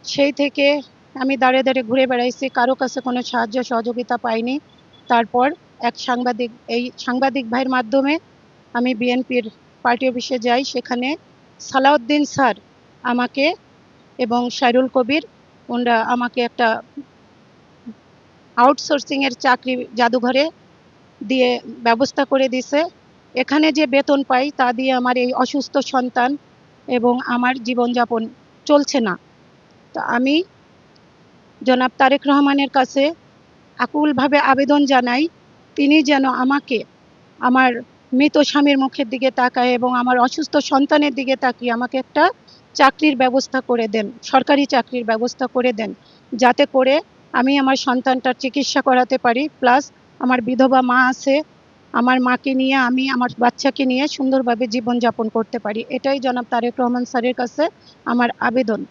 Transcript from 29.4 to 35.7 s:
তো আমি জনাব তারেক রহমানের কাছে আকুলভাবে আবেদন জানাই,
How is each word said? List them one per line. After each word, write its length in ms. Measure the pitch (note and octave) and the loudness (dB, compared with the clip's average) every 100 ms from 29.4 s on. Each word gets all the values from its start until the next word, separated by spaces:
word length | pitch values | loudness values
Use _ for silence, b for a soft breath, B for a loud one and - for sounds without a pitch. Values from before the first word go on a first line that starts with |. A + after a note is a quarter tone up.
| _ _ _ _ _ | _ _ _ _ _
তো 60 | A3+ - | -8 -4
আমি 280 | A#3+ C4 D4+ F#4+ _ _ _ _ _ _ _ _ _ _ _ | -2 2 0 -2 _ _ _ _ _ _ _ _ _ _ _
জনাব 320 | - B3+ B3+ _ | 0 2 0 _
তারেক 260 | C4 C#4 C#4+ | 2 4 2
রহমানের 440 | C#4+ C#4 C#4 C#4 | 4 4 2 0
কাছে 320 | C4+ B3+ C#4 C#4+ E4+ _ _ _ _ _ - | 0 0 0 0 -2 _ _ _ _ _ -6
আকুলভাবে 600 | B3 D4 D4+ C4 C4+ C#4+ | -4 0 0 0 2 2
আবেদন 400 | C4+ C4 C#4 D4 C#4 | 2 2 2 2 4
জানাই, 360 | C4 B3 B3 E4 _ _ _ _ | 2 2 0 -2 _ _ _ _